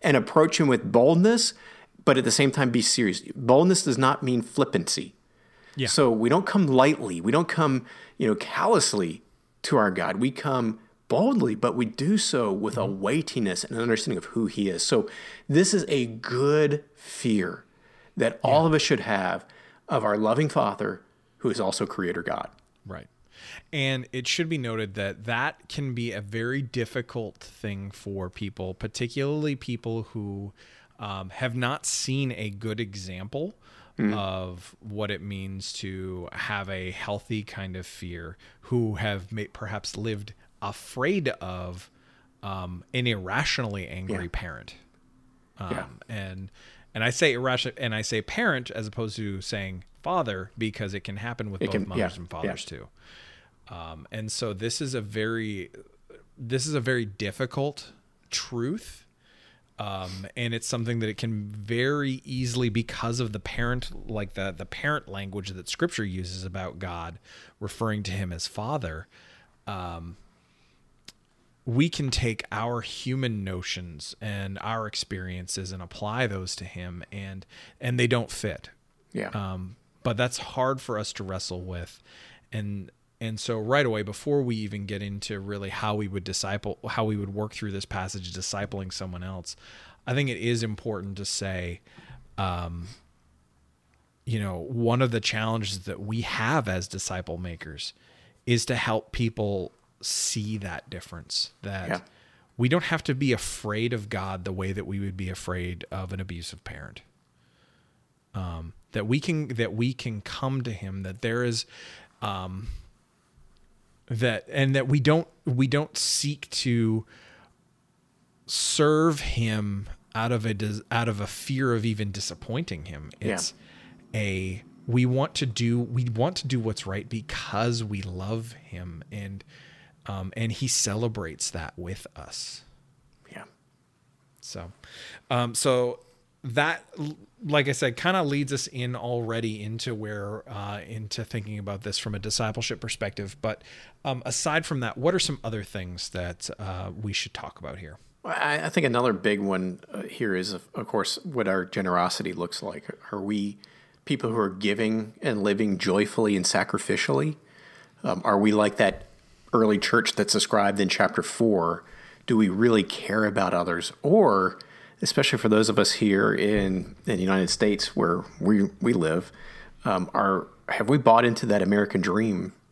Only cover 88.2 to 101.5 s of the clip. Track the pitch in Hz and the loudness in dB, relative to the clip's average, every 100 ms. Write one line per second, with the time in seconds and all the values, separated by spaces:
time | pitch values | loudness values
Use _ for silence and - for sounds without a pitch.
88.2 | 90 92 - 101 101 98 95 - 92 90 | -8 -8 -6 -4 -4 -6 -6 -8 -8 -8
89.2 | 92 92 85 - - - - - - 127 | -8 -8 -10 -14 -18 -20 -20 -14 -2 0
90.2 | 139 104 117 117 113 104 117 104 98 101 | 0 0 0 0 -2 -4 -4 -6 -6 -8
91.2 | 98 - 98 92 87 85 _ - - - | -6 -4 -2 -4 -4 -8 _ -20 -20 -20
92.2 | - - 95 87 85 85 90 - _ _ | -14 -4 -2 -2 -4 -6 -10 -14 _ _
93.2 | _ _ _ _ _ _ _ _ _ _ | _ _ _ _ _ _ _ _ _ _
94.2 | - 113 101 90 80 120 117 120 131 113 | -4 -2 -2 -4 -4 0 2 4 4 2
95.2 | - 110 110 113 101 98 90 - 101 113 | 0 0 0 0 -2 -6 -8 -8 -4 -4
96.2 | 110 - 113 151 104 92 90 95 - 92 | -2 -2 2 2 0 -2 -4 -6 -6 -6
97.2 | 90 85 90 82 80 78 - - _ - | -6 -6 -6 -10 -12 -10 -10 -12 _ -20
98.2 | - _ - 120 - 120 - 110 - - | -20 _ 2 2 2 -2 0 0 -2 -2
99.2 | 117 113 104 98 90 _ _ _ - - | -2 0 -2 0 -4 _ _ _ -4 -2
100.2 | - 117 104 110 98 82 - 92 - 87 | -2 -2 -2 -4 -6 -10 -10 -12 -12 -14
101.2 | - - - | -6 -4 -4